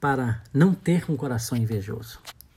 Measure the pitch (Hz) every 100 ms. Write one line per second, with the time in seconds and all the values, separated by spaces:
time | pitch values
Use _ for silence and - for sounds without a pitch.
0 | 139 131 123 117 - 135 190 180 - 175
1 | - 139 139 117 - 120 113 107 98 110
2 | - - - - -